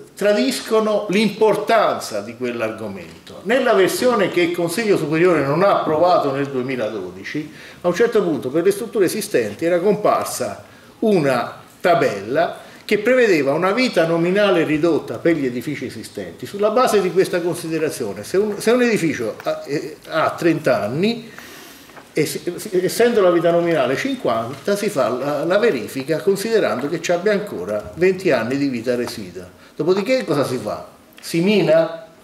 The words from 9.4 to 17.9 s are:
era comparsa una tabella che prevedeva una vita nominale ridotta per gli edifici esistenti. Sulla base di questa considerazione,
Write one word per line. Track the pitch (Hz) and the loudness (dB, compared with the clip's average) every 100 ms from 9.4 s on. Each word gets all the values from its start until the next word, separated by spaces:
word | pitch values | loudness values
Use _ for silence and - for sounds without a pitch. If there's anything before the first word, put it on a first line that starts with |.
| 107 104 165 | -2 -2 0
era | 175 | 0
comparsa | 202 185 147 117 - - 117 98 - - - - | 2 2 2 0 -2 -6 -6 -8 -16 -20 -20 -4
una | 220 190 139 123 - - - - | 2 2 2 0 -4 -10 -20 -4
tabella | 185 170 131 101 104 139 170 - - - - | 2 4 2 -2 -4 -2 -2 -4 -18 -20 -2
che | 208 | 0
prevedeva | 214 254 226 160 135 | 2 4 4 4 2
una | 156 185 | 0 0
vita | 220 254 185 160 | 0 0 2 2
nominale | 165 170 196 202 170 | 2 2 2 2 2
ridotta | 143 151 170 143 - 117 | 2 2 2 0 -2 -2
per | 170 165 | 0 0
gli | 131 | 0
edifici | 123 151 139 117 | -4 -6 -8 -8
esistenti. | 110 101 - 90 - 123 | -10 -12 -12 -12 -12 -12
Sulla | 202 208 | -2 0
base | 220 262 208 | 2 2 2
di | 185 | 2
questa | 170 180 185 | 2 2 0
considerazione, | 170 151 160 160 156 | -2 -4 -4 -2 -2